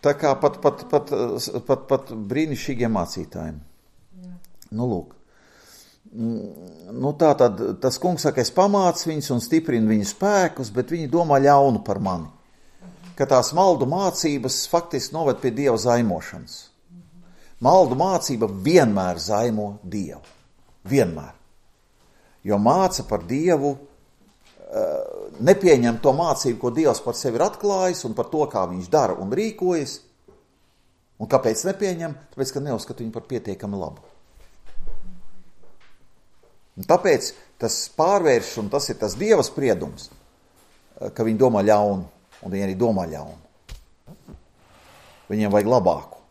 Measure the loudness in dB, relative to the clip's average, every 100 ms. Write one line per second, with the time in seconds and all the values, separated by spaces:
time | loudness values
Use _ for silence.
0 | 0 0 0 2 0 2 0 0 -2 -2
1 | 0 -2 -2 -4 -6 -8 -2 -2 0 -4
2 | -2 -12 -6 -2 -2 -4 -6 -4 -2 -2
3 | -4 -8 -12 -10 -10 -12 -18 _ _ _
4 | _ -20 -20 -18 -20 -20 -12 -6 -4 -4
5 | -6 -18 _ _ _ _ -20 -20 _ _
6 | -20 -8 -6 -6 -10 -16 -20 -20 -16 -6
7 | -4 2 4 6 4 4 -4 0 -2 0
8 | -2 0 0 0 -2 2 4 4 2 0
9 | -4 -6 -4 -4 0 0 0 0 2 2
10 | 0 -2 2 2 2 -2 -6 -4 -4 -4
11 | -2 0 4 4 8 8 6 2 -2 -4
12 | -2 -4 -8 -18 _ _ -20 _ -20 -20
13 | -20 -4 2 4 4 2 4 4 0 0
14 | -2 -2 -2 -2 -4 -6 -2 -2 -2 -8
15 | -6 -2 -2 0 -2 0 0 2 2 2
16 | 2 -2 -6 -16 -18 -20 -20 _ _ -20
17 | -20 -20 -20 -20 -20 -2 4 6 6 2
18 | 0 0 -2 -2 -2 -2 4 6 6 2
19 | -2 -4 -2 0 0 -2 -6 -10 -10 -8
20 | -8 -12 -20 _ _ _ _ _ -2 2
21 | 2 -2 -14 -20 _ _ _ _ _ _
22 | _ _ _ _ -2 2 4 4 2 -2
23 | -4 -6 -4 -2 2 2 0 -4 -12 _
24 | _ _ _ _ _ _ -8 -4 -2 -4
25 | -6 -12 -16 -2 4 4 6 6 4 2
26 | 2 2 0 0 -2 -2 -4 0 2 0
27 | -4 -4 -4 0 -2 0 -2 0 0 -2
28 | -8 -6 -4 -2 -2 0 -4 -6 0 2
29 | 2 0 -4 -4 -4 -2 -2 -2 -4 -10
30 | _ _ _ _ _ _ _ _ _ _
31 | _ _ 0 2 2 -2 -4 -4 -4 -4
32 | -8 -10 _ -8 -6 -6 -6 -6 -8 -10
33 | -10 -10 -8 -8 -6 -10 -8 -8 -8 -12
34 | -20 -20 _ -20 -20 -18 -8 -2 0 0
35 | -2 -8 -10 -10 -14 -18 -18 -18 -20 -20
36 | -20 _ _ _ _ _ _ -16 2 4
37 | 4 2 0 -14 -20 _ -6 -4 -8 0
38 | 2 4 4 2 0 -8 -4 -4 -4 -4
39 | -6 -4 2 2 2 -2 0 0 -2 -12
40 | -20 -20 _ _ _ _ _ _ _ -12
41 | -12 -4 -2 4 4 4 4 4 4 0
42 | -6 _ _ -18 -8 -4 -4 0 0 0
43 | -4 -8 -12 -18 _ _ _ -20 _ _
44 | -20 -20 -20 -20 _ _ _ _ _ -20
45 | -20 _ _ -2 2 2 4 2 2 0
46 | -6 -20 _